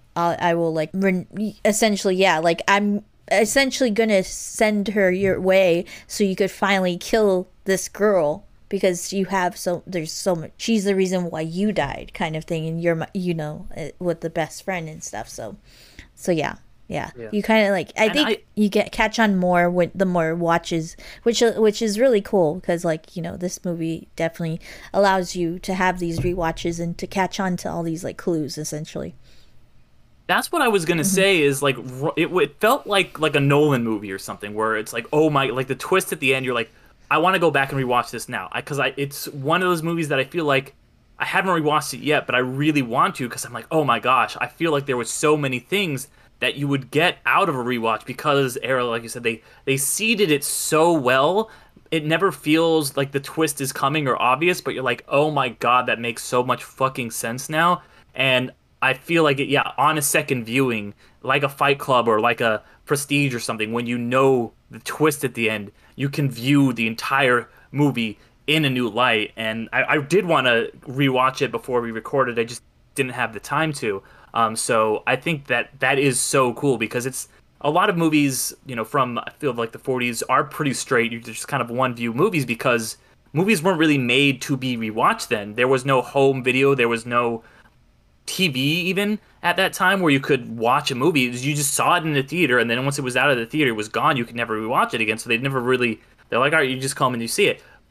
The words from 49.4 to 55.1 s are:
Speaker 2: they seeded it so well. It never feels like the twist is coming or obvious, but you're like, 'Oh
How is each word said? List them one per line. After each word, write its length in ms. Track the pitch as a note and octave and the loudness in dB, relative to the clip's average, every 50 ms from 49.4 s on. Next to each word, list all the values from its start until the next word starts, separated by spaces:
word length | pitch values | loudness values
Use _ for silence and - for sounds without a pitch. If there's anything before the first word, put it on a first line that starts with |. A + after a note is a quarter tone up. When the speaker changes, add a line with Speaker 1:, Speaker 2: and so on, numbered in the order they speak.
| - - - - _ | -8 -20 -20 -8 _
Speaker 2:
they 120 | C#3 C3+ | -2 -2
seeded 540 | C3+ C#3 - - - G#3 A3 A#3 F#3+ G#3 D#3+ | 0 -2 -2 -2 -2 0 0 0 2 2 2
it 120 | D3 C#3 - | 2 0 0
so 480 | - - - - - D#3+ D#3 D#3+ E3+ | -4 -6 -6 -2 0 2 4 4 4
well. 600 | E3 D#3 B2 B2 B2+ C3 C#3 D#3 F#3 G#3 A3 - - - - _ _ - - _ | 4 4 4 4 4 6 4 4 2 2 0 -2 -6 -20 -20 _ _ -20 -8 _
It 120 | D#3+ E3 D3+ | -4 -2 0
never 280 | D3+ D#3+ E3 F#3+ F#3+ | 0 0 2 2 0
feels 640 | D3 - - D3+ D#3 D#3+ E3 E3 D#3+ D#3+ D3 C3+ - | -2 -2 0 2 4 4 4 4 4 2 0 0 -2
like 140 | C#3 C#3 C#3 | -2 -2 -2
the 80 | - C#3 | -4 -6
twist 420 | C#3 - - - D#3 D3 - - | -8 -6 -2 0 0 0 0 -4
is 100 | C#3 C3 | -6 -6
coming 360 | - - C#3+ C3+ D3 D#3 D3 | -4 -2 0 0 0 0 0
or 120 | C3 A#2 - | 0 0 2
obvious, 400 | G#2+ B2 D#3+ D3 E3 F3+ F3+ F3 | 2 2 2 2 2 0 0 0
but 120 | - C#3 G2 | -4 -6 -6
you're 100 | A#2 C3 | -4 -2
like, 220 | B2 A#2+ - - | -2 -4 -4 -4
'Oh 220 | - | 0